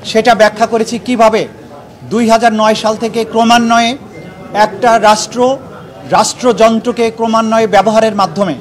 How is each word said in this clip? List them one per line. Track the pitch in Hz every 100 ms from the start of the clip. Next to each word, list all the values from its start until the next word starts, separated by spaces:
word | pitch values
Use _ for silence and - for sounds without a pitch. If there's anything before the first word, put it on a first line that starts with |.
সেটা | - 220 220
ব্যাখ্যা | 196 214 214 226
করেছি | 226 226 233
কিভাবে | - 240 220 214 165 - - - - - 123
দুই | 196 233
হাজার | 226 233
নয় | 220 214
সাল | 220 220 214
থেকে | 226 226
ক্রমান্বয়ে | 220 226 226 233 233 233 233 277 - - - - -
একটা | 196 214 - 247 226
রাষ্ট্র, | 208 214 - 233 247 269 - - - - 131
রাষ্ট্রযন্ত্রকে | 180 208 - 247 196 220 226 233 240 226
ক্রমান্বয়ে | 226 226 226 220 226 220
ব্যবহারের | 196 196 214 220
মাধ্যমে | 208 190 160 196 131